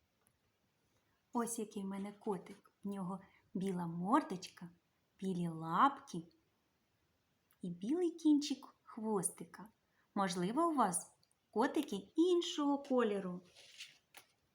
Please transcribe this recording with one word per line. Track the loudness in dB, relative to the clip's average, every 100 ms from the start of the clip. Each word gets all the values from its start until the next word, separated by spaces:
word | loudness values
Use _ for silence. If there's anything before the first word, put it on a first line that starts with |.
| _ _ _ _ _ _ _ _ _ _ _ _ _
Ось | -4 -4 -4
який | -6 -8
в | -8
мене | -8 -8
котик. | -8 -4 -4 -6 -20 _ _
В | -8
нього | -6 -6 -8 -12 _ _
біла | -6 -4 -2 -4
мордочка, | -4 2 2 2 -8 -10 -16 -20 -20 _ _ _ _
білі | -4 -2 -2
лапки | -4 -2 4 4 4 -8 -10 -10 _ _ _ _ _ _ _ _ _ _ _ _ _
і | -10
білий | -6 -2 0 0
кінчик | 2 6 6 4 -4 -8 _
хвостика. | -16 -8 0 0 0 -6 -16 -16 -20 _ _ _ _ -2
Можливо, | 0 0 0 2 2
у | 4
вас | 2 2 -6 _ _ _ _
котики | 0 2 2 -2 -6 -4 2
іншого | 4 4 2 0 2 0
кольору. | 2 2 2 0 -4 -8 -12 -20 -20 -20 -20 -20 _ -20 _ _ _